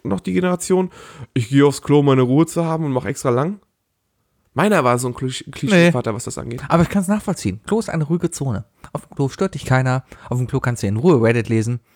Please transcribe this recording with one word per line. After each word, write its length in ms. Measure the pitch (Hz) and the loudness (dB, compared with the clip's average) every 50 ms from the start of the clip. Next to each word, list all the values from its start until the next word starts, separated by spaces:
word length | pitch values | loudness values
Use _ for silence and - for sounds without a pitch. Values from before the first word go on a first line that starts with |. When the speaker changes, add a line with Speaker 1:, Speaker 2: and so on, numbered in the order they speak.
| - | -6
Speaker 1:
noch 160 | 175 196 185 | -6 -6 -4
die 120 | - 190 185 | -4 -2 -2
Generation, 580 | 185 180 180 180 180 - - 185 185 185 180 - - - - - - 127 - _ | 0 0 0 -2 -2 -2 0 0 0 0 -2 -6 -14 -20 -20 -20 -18 -20 -6 _
ich 140 | 127 117 - | -4 -2 2
gehe 160 | 139 139 139 | 4 6 6
aufs 160 | 143 139 - - | 6 4 0 0
Klo, 160 | - 143 147 | 2 4 4
um 80 | 143 | 4
meine 160 | 143 135 131 127 | 4 4 4 4
Ruhe 240 | 123 127 147 165 | 4 4 2 2
zu 180 | 160 - 170 170 | 2 0 -2 -2
haben 200 | 160 160 160 160 | -2 -2 -4 -2
und 80 | 147 131 | -2 -2
mach 120 | 127 - | -2 -2
extra 240 | 101 135 - - 139 | -4 -6 -4 -2 0
lang? 300 | 120 123 143 170 208 202 _ _ _ _ _ _ _ _ _ _ _ _ _ _ _ _ _ _ _ | 0 0 0 -2 -4 -8 _ _ _ _ _ _ _ _ _ _ _ _ _ _ _ _ _ _ _
Meiner 280 | - 160 214 214 175 135 | 0 2 2 4 4 4
war 160 | 123 123 120 | 2 2 2
so 100 | 123 127 | 0 -4
ein 60 | 120 | -6
Klisch-, 300 | - 139 131 131 - - - | -6 -6 -8 -8 -8 -12 -14
Klischee-Vater, 640 | - - - 139 202 175 170 175 160 127 - 117 107 | -10 -6 -2 2 4 6 6 6 4 2 -2 -2 -4
Speaker 2:
Nee. 40 | |
Speaker 1:
was 80 | 107 - | -6 -8
das 140 | - - - | -8 -10 -10
angeht. 240 | - 123 117 123 139 143 | -10 -8 -10 -10 -2 0
Speaker 2:
Aber 160 | 165 165 175 | 2 2 2
ich 40 | - | 2
kann's 180 | - 202 190 175 | 2 -2 0 0
nachvollziehen. 520 | 208 214 - - 185 - - 107 92 107 - | -2 -2 -2 -4 -6 -4 -4 -4 -6 -6 -4
Klo 140 | - 202 226 | -2 -2 -2
ist 100 | 226 - | -2 -2
eine 140 | - 165 151 | -4 -4 -2
ruhige 260 | 143 165 175 175 165 | -2 -2 -2 -2 -4
Zone. 340 | - - 143 135 113 95 107 - _ _ - - - | -4 -4 -4 -4 -4 -6 -8 -12 _ _ -18 -12 -12
Auf 140 | 139 - | -12 -12
dem 80 | _ - | _ -6
Klo 120 | - 143 131 | -4 -4 -4
stört 260 | - - 190 190 - | -2 -2 -4 -4 -4
dich 100 | 151 - | -6 -4
keiner. 380 | - 131 131 131 131 127 131 - _ - - - - | -2 0 0 0 0 -2 -2 -4 _ -16 -20 -10 -8
Auf 80 | 127 123 | -4 -4
dem 80 | 127 | -4
Klo 120 | 117 - 135 | -2 -4 -2
kannst 220 | - 131 120 - - | -2 -2 -4 -2 -2
du 40 | |
in 100 | - 101 | -2 -2
Ruhe 240 | 107 123 185 165 123 113 | 2 4 4 4 6 4
Reddit 260 | 113 117 120 110 110 | 4 2 2 0 0
lesen. 320 | 117 113 107 113 123 120 - _ _ | 0 0 0 -2 -4 -6 -8 _ _